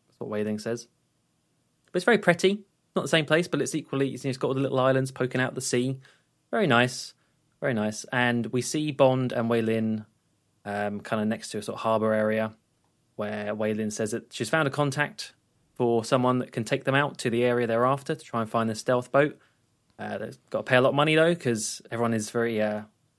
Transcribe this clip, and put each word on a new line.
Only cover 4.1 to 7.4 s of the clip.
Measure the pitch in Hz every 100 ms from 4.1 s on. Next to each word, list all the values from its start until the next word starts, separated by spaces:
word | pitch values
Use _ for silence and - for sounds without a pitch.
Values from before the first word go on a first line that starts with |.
| 127
it's, | 139
it's | 123
got | 127
all | 135
the |
little | 131 127
islands | 131 131 131
poking | - 127 131
out | 127 -
the |
sea. | - 123 127 135 - _ _ _ -
Very | 233 185
nice. | 120 123 - - - _ _